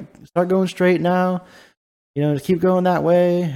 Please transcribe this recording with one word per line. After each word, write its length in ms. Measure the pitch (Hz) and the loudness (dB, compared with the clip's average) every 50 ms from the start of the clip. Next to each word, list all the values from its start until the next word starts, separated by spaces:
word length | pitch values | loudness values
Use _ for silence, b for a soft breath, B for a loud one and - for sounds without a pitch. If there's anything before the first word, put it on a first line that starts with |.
| - - - - - | -14 -20 -20 -20 -20
start 220 | - _ 170 180 180 | -6 _ -4 -2 0
going 200 | 190 190 190 180 | 0 0 0 -2
straight 340 | - - 180 180 185 170 | -2 0 0 2 2 2
now. 400 | 160 175 180 185 185 185 185 175 b b b b b b b b _ _ _ _ _ _ _ | 0 0 0 0 0 0 -2 -4 b b b b b b b b _ _ _ _ _ _ _
You 80 | 143 147 | -4 -2
know, 100 | 147 147 | -2 -2
just 120 | 139 - | -2 -2
keep 140 | - 185 165 | -2 -2 0
going 260 | 175 185 185 180 180 | 2 2 2 2 0
that 180 | 180 180 156 147 | 0 0 0 0
way 500 | 160 175 175 180 175 175 175 180 160 135 | 2 2 2 2 2 0 0 -2 -4 -6